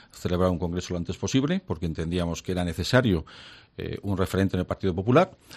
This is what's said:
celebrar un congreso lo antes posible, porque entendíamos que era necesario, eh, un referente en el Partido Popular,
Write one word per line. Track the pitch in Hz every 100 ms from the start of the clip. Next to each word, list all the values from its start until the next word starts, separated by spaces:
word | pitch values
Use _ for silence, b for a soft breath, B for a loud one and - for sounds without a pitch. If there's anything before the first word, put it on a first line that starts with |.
| B
celebrar | - 82 90 92
un | 87
congreso | 87 90 -
lo | 87
antes | 87 92
posible, | 98 131 143 190 -
porque | 80 85
entendíamos | 78 82 87 85 82
que | -
era | 90
necesario, | 87 85 87 127 123 82 - B B B B -
eh, | 82 82
un | 101 95
referente | 92 92 95 92
en |
el | 87
Partido | 92 95 87
Popular, | 98 139 190 - B